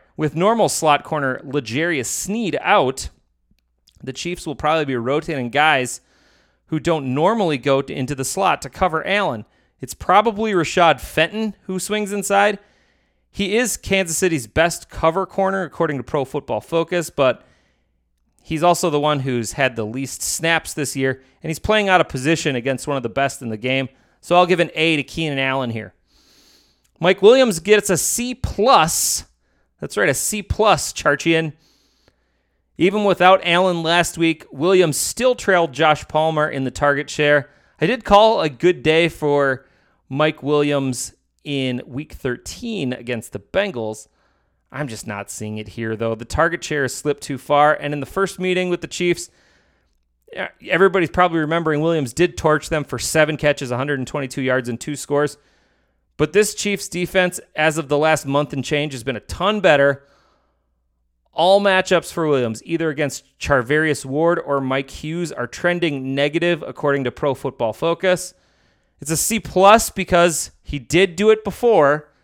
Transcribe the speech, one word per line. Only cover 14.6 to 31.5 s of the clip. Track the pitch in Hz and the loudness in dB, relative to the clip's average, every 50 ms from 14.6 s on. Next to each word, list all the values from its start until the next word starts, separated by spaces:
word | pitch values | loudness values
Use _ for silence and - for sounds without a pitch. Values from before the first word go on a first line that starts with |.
| 165 170 165 - - - | 0 0 0 -4 -12 -14
cover | - - - 165 160 190 190 | -6 -2 0 0 0 0 -4
corner, | - - - 190 190 196 196 | -4 -2 -2 -2 0 0 -2
according | 180 143 - - 170 156 147 131 | -6 -6 -4 -2 -2 -2 -2 -4
to | |
Pro | 113 - - 151 131 | -6 -4 -4 -4 -4
Football | - - 147 - - 123 107 | -4 -6 -8 -6 -6 -6 -6
Focus, | - - 165 165 165 - 180 175 156 - | -6 -2 -2 -2 -2 -2 -2 -4 -4 -4
but | - - 135 127 117 - _ _ _ _ _ _ _ _ _ _ _ _ _ _ _ _ _ _ _ _ | 0 2 2 2 2 0 _ _ _ _ _ _ _ _ _ _ _ _ _ _ _ _ _ _ _ _
he's | _ - 160 151 | _ -8 -4 2
also | 147 - 175 - - 170 | 4 4 4 4 2 0
the | 147 147 | 0 0
one | 147 151 151 139 | 0 0 0 0
who's | 131 135 123 120 113 101 | -2 -2 -2 -4 -4 -4
had | - - 139 127 120 | -2 0 -2 0 0
the | 113 107 | -4 -8
least | 104 117 131 139 135 - - | -6 -6 -8 -8 -8 -10 -8
snaps | - - - - 160 165 170 160 - - | -8 -6 -6 -4 -2 0 0 -2 -2 -6
this | - - 143 - - | -6 -6 -6 -4 -4
year, | 139 135 131 131 131 _ _ _ _ | -2 -2 -2 -2 -4 _ _ _ _
and | - 156 | -8 -8
he's | 160 - | -8 -4
playing | - - 214 214 202 196 | -2 0 0 2 2 4
out | 185 175 | 4 4
of | 160 - | 2 2
position | - 131 127 151 165 151 - 160 135 | -2 -4 0 0 0 0 0 -2 -2
against | 123 113 135 131 123 - 151 | -2 -2 -4 -4 -4 -4 -4
one | 143 | -4
of | 135 | -4
the | 120 117 | -4 -4
best | 95 131 139 135 - - | -2 -2 -2 -2 -4 -6
in | 131 113 | -10 -8
the | 110 | -8
game. | 104 110 127 131 135 135 123 _ _ _ _ _ _ | -4 -2 -2 -2 -2 -2 -4 _ _ _ _ _ _
So | - - 175 | -2 2 4
I'll | 175 180 | 4 6
give | 170 185 165 | 4 4 2
an | 170 151 - | 0 0 -2
A | 156 160 165 160 | -2 0 0 0
to | 147 | 0
Keenan | 135 - - 165 165 156 143 135 | -2 -6 -6 -6 -4 -4 -2 -2
Allen | 135 135 131 135 131 117 | -2 -2 -2 -2 -4 -4
here. | 113 113 104 95 - _ _ _ _ _ _ _ _ _ _ _ _ _ _ _ _ _ _ _ _ - | -6 -8 -10 -12 -16 _ _ _ _ _ _ _ _ _ _ _ _ _ _ _ _ _ _ _ _ -2
Mike | 160 180 190 190 | 2 2 4 6
Williams | 185 208 247 269 262 233 180 160 | 8 8 8 8 6 4 2 0
gets | 160 196 208 208 202 - | 2 4 4 4 4 2
a | 185 151 | 0 0
C | - - - - 240 247 247 | 0 -2 -4 -4 -4 -6 -8
plus. | - - - - - 202 254 269 185 160 165 - - - - - - - _ _ _ _ _ _ _ _ _ _ - | -8 -8 -8 -4 0 2 4 6 6 4 2 0 -2 -2 -2 -4 -4 -8 _ _ _ _ _ _ _ _ _ _ -12
That's | - 147 - | -12 -6 -2
right, | 208 202 165 | 0 0 0
a | 135 | 0
C | - - - 214 214 | 0 -2 -4 -4 -4
plus, | 190 - - - 214 214 180 139 - - | -4 -4 -2 2 4 4 2 2 0 -6
Charchian. | - - - 156 143 139 - 165 165 160 165 156 | -6 -2 0 0 0 0 2 0 2 2 0 -2